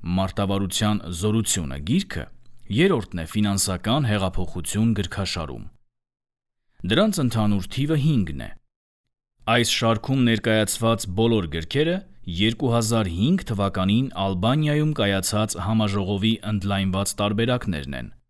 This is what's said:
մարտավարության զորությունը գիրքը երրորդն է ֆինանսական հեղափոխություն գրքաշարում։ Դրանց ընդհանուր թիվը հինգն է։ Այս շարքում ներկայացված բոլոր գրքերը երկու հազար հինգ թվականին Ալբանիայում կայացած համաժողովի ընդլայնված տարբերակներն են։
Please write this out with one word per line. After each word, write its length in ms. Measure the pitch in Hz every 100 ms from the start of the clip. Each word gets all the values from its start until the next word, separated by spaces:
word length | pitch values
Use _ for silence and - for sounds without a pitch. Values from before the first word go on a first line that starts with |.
| -
մարտավարության 920 | 90 95 - 101 98 98 - 107 104 - 85
զորությունը 600 | 104 110 107 - 76 67 76
գիրքը 340 | 160 202 - 67 - - - -
երրորդն 480 | 101 185 151 - 92
է 60 | 80
ֆինանսական 800 | 107 104 98 - 90 110 131 131
հեղափոխություն 880 | 104 95 92 92 90 82 104 113 104
գրքաշարում։ 680 | 90 - 95 90 76 60 - - _ _ _ _ _ _ _ _ _ _
Դրանց 420 | 87 113 214 196 127
ընդհանուր 440 | 113 104 101 - -
թիվը 220 | 143 156
հինգն 440 | 143 139 85 69 57
է։ 20 | - _ _ _ _ _ _ _ _ -
Այս 260 | 117 117 -
շարքում 460 | 113 110 - 135
ներկայացված 840 | 120 113 117 110 107 - 113 113 95 90
բոլոր 320 | 113 113 85
գրքերը 460 | 82 80 135 156 185 - - - 85
երկու 340 | 107 - 135
հազար 380 | 117 110 117 98
հինգ 360 | 82 117 185 -
թվականին 640 | 104 98 95 92 107 135 -
Ալբանիայում 760 | 98 92 110 139 151 147 151 147
կայացած 640 | 104 98 95 107 107 85
համաժողովի 800 | 90 110 107 101 95 101 110 113 104
ընդլայնված 720 | 107 98 98 95 92 101 -
տարբերակներն 800 | 104 107 117 123 - 80 67 65
են։ 140 | 58 -